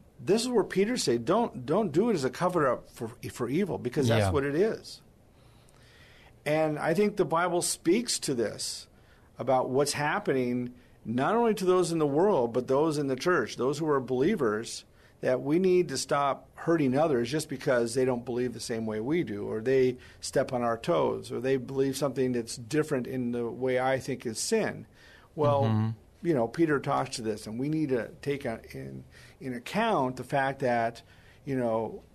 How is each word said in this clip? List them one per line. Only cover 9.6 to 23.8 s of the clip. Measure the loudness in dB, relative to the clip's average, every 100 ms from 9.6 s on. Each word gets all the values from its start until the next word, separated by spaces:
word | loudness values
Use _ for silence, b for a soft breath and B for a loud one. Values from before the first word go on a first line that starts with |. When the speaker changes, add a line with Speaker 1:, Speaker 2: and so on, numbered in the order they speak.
| 2
Speaker 1:
what's | 0 0
happening | 0 -2 -2 0 0 0 -2 -6 B B B -6
not | -2 0 2
only | 2 2
to | 2
those | 4 2
in | 2
the | 2
world, | 4 4 4 2
but | 0 2
those | 2 2 0
in | -2
the | -2
church, | 2 2 0 -2
those | -2 0
who | 0
are | 0
believers, | 0 0 2 2 0 0 -4 -12 -16 b b b
that | 0 0
we | 2 2
need | 4 4 2
to | -2
stop | -2 0 2 -2 -6 -8
hurting | 0 2 4 4
others | 4 2 0
just | -2 -4
because | -4 0 2 2
they | 2 2
don't | 0 -2
believe | -4 -2
the | -4
same | -6 -4 -4
way | -4
we | -2 -2
do, | -2 -4 -4
or | -4
they | 2 4 4 0 B B
step | -4 -2 0
on | 0
our | 0 -2
toes, | 0 2 2 -2 -6
or | -4
they | 0 0
believe | -2 -2 0 0
something | -2 0 0
that's | 0 -4 -10
different | -4 -2 0 -2 -2
in | -4 -2
the | -2 -4
way | -2 0
I | 2